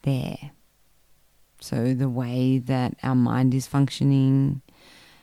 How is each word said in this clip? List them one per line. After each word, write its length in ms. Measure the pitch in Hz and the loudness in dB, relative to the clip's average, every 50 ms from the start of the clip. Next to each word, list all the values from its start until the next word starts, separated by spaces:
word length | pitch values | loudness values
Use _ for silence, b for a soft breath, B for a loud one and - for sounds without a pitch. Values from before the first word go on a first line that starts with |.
| - | -4
there. 480 | 147 135 127 131 - - - - 143 - _ _ _ _ _ _ _ _ _ _ _ _ _ _ _ _ _ _ _ _ _ | -4 -2 -2 -4 -6 -8 -10 -14 -18 -20 _ _ _ _ _ _ _ _ _ _ _ _ _ _ _ _ _ _ _ _ _
So 340 | - - 120 113 117 127 131 | -12 -6 -4 -2 0 0 0
the 160 | 123 139 135 | 0 0 -2
way 500 | 120 123 127 120 123 127 127 131 131 131 | -2 -4 -4 -4 -2 0 2 2 2 0
that 360 | 127 127 135 127 123 120 - - - | 0 0 -2 -2 -2 -2 -4 -6 -4
our 120 | 131 131 | 0 2
mind 380 | 127 120 117 113 123 131 131 123 | 2 2 2 2 2 2 2 2
is 140 | 135 127 - | 0 -2 -2
functioning, 920 | - 139 139 135 - - 139 139 139 135 135 135 135 135 135 139 139 135 - b b b b b b b b b b b | 0 0 0 0 0 0 0 2 2 4 4 4 4 2 2 0 -2 -4 -8 b b b b b b b b b b b